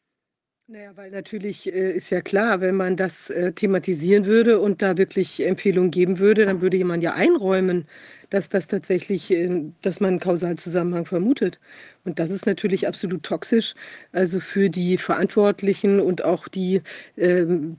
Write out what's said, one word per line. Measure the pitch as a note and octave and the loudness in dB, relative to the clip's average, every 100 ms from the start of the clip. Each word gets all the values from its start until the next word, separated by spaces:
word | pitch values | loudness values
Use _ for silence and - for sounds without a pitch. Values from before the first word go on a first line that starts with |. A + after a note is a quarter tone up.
| _ _ _ _ _ _ - | _ _ _ _ _ _ -20
Naja, | G#3+ G3+ F#3+ | -20 -20 -20
weil | F#3+ | -14
natürlich, | G3 - G#3+ G#3 F#3 F#3+ | -12 -10 -8 -6 -6 -4
äh, | F3+ F#3 | -2 0
ist | E3+ - | -2 -2
ja | F3+ | -4
klar, | - G3 A#3 F#3+ | 0 0 2 2
wenn | F#3 F#3+ | 2 2
man | F#3 F3+ | 0 0
das, | F#3 - - | -2 -4 -6
äh, | C3+ F3+ | -2 -2
thematisieren | F3 G3+ F#3 E3 E3 E3+ G3+ F#3+ | 0 0 0 0 -2 4 4 6
würde | A3+ A#3 G#3 | 4 6 4
und | G#3 F3+ | 2 0
da | G3 F3 | 0 2
wirklich | F#3+ G3 F3 - E3 | 0 0 -2 -2 -2
Empfehlungen | G3 G3+ F3+ F#3 | 0 2 2 2
geben | F3+ F3+ F3+ | 2 0 4
würde, | G3 G#3+ G3+ | 4 4 2
dann | F#3 | 2
würde | F3+ F#3+ | 0 0
jemand | F3+ E3+ | 0 0
ja | E3 | -2
einräumen, | - B3+ E4+ F#3+ F#3+ F#3 F3 D3 - - - - | 2 4 4 2 2 2 0 -4 -14 -20 -20 -4
dass | G3 - | -4 -2
das | G3 - | -2 -2
tatsächlich, | G3+ - F#3 - F#3+ - | -4 -2 -2 -2 -4 0
äh, | F3 F3+ F3+ D3+ - | 0 0 -2 -6 -6
dass | F#3+ F3 | -6 0
man | F#3+ | 0
einen | F3+ | 0
Kausalzusammenhang | F3+ F3 F3 E3 F3 F3 F3 F3 E3 | 0 -2 -2 -6 -4 -2 -2 -4 -4
vermutet. | F3 G3+ C#4 F#3 - _ - - _ F#3 | -2 0 0 -2 -6 _ -20 -20 _ -8
Und | - | -4
das | E3 | -4
ist | F#3+ - | -4 -4
natürlich | G3 G3+ F#3+ - | -2 -2 -2 -4
absolut | F3 F#3 F3 | -4 -6 -6
toxisch, | - E3 - A3+ - - - - - | -6 -8 0 0 0 -8 -18 -20 -8
also | - F#3 F3+ | -2 -2 -2
für | - G3 G3 | -4 0 0
die | F3 F3 F3+ | 0 -2 -2
Verantwortlichen | - D#3+ G3+ A3 G3+ G3+ G3+ F#3+ G3+ G3+ | -2 -2 0 2 2 2 -2 0 2 2
und | E3+ F3+ | 2 0
auch | - E3 - | -2 -2 -4
die, | F#3+ F#3 F#3+ - - - - | -4 0 -2 -2 -18 -14 -2
ähm, | F3+ F3+ E3 F3 D#3 | 2 2 2 0 -2